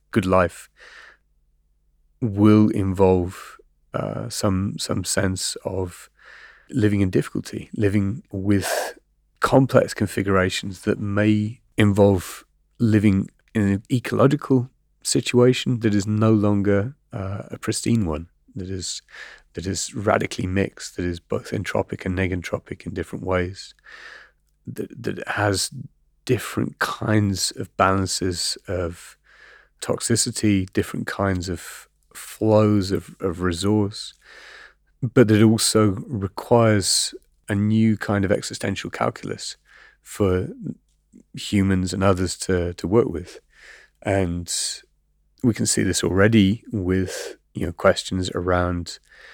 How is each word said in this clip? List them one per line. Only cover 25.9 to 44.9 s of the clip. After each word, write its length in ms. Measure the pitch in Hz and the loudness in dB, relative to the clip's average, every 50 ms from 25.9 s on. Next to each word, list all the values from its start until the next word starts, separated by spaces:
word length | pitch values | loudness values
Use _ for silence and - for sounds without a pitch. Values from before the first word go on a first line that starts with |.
| _ _ _ _ _ _ _ | _ _ _ _ _ _ _
different 540 | - 123 104 - - - 110 113 113 - - | -2 -2 -2 -2 -4 -6 -4 -4 -6 -4 -6
kinds 720 | - - - - 110 - 107 110 101 98 98 92 - - - | -6 -6 -4 -4 -2 0 2 2 2 2 0 -2 -4 -6 -6
of 220 | - 104 - _ | -8 -12 -6 _
balances 800 | - 95 95 95 98 95 92 - - 95 95 90 87 - - - - - - | 2 2 4 4 2 0 -2 -4 -4 -4 -4 -4 -4 -4 -6 -6 -8 -8 -6
of 500 | 92 90 87 82 87 - - - - _ _ _ _ _ - - - - _ _ _ _ - | -4 -4 -4 -4 -6 -10 -16 -20 -20 _ _ _ _ _ -20 -20 -20 -20 _ _ _ _ -6
toxicity, 920 | - - - - - 117 110 - 123 113 - - 107 101 98 95 92 - | -4 -4 -4 -2 0 0 0 0 -2 -2 0 2 2 2 2 0 0 -2
different 340 | 107 - - - - - | -2 -2 -2 -6 -8 -8
kinds 420 | - - - 101 98 95 90 87 92 | -6 -4 -2 -2 0 0 -2 -4 -4
of 400 | 87 - - - - - - _ _ _ _ _ - | -6 -8 -10 -14 -18 -18 -20 _ _ _ _ _ -20
flows 800 | - - - - - 110 110 107 107 107 107 104 101 92 92 98 | -20 -18 -18 -6 -2 2 4 6 6 6 6 4 2 2 0 -2
of, 240 | 80 82 - - - | -4 -4 -8 -10 -6
of 200 | - 98 82 85 | -6 -6 -4 -2
resource, 720 | 90 90 85 85 92 101 107 107 101 98 101 - - - - _ _ - - - - - - - - - _ _ _ _ _ _ - | -2 -2 -2 -2 0 2 2 2 2 0 -4 -8 -14 -16 -18 _ _ -20 -20 -20 -20 -20 -20 -20 -20 -20 _ _ _ _ _ _ -8
but 240 | 117 - 135 120 104 | 2 4 6 6 8
that 140 | 110 104 113 | 8 8 8
also 540 | 110 113 107 - - - 107 107 104 95 101 - | 6 6 4 2 2 4 4 4 4 2 -2 -6
requires 1080 | - 135 101 98 98 - - - - 123 117 117 110 110 104 92 - - - - - - - - _ _ _ _ - | -6 -6 -6 -6 -6 -8 -10 0 2 4 6 6 6 4 2 2 0 0 -2 -2 -4 -8 -12 -20 _ _ _ _ -4
a 60 | 104 | -2
new 420 | 101 104 107 110 110 110 110 107 | 0 0 2 2 4 4 2 2
kind 280 | - - - 101 101 98 | 0 -2 0 0 0 2
of 60 | 95 | 2
existential 600 | 101 - - - 104 - - 104 98 - - 98 | 0 0 -2 -6 -8 -6 -4 -4 -4 -6 -8 -10
calculus 640 | - - 113 117 110 - - 98 101 - - - - - _ _ - - - - _ _ _ | -4 -2 -2 -2 -2 -4 -8 -10 -10 -10 -10 -14 -14 -16 _ _ -20 -20 -20 -20 _ _ _
for 460 | - - - 104 95 92 92 104 151 254 269 202 - - - _ _ _ _ _ _ _ - _ _ - | -14 -4 0 0 2 2 0 -2 -4 -8 -10 -10 -10 -10 -12 _ _ _ _ _ _ _ -20 _ _ -16
humans 580 | - - - - 101 98 98 95 92 92 90 92 | -14 -6 -2 2 2 2 4 2 0 0 -2 -2
and 120 | 101 95 | 0 2
others 320 | 101 95 90 95 85 - | 2 2 2 0 -4 -4
to, 380 | - - - 92 90 85 87 87 | -6 -4 -2 -2 0 -2 -4 -6
to 120 | - - | -6 -4
work 220 | 85 101 117 - - | 2 2 2 2 2
with. 320 | - 76 90 - - - - _ _ _ - - - - - _ _ _ - | -2 -6 -10 -12 -16 -20 -20 _ _ _ -20 -20 -20 -20 -20 _ _ _ -4
And 520 | 107 98 98 95 87 85 87 87 - - - - - - - - _ | -2 0 0 0 0 -2 -4 -6 -8 -8 -6 -6 -8 -10 -12 -16 _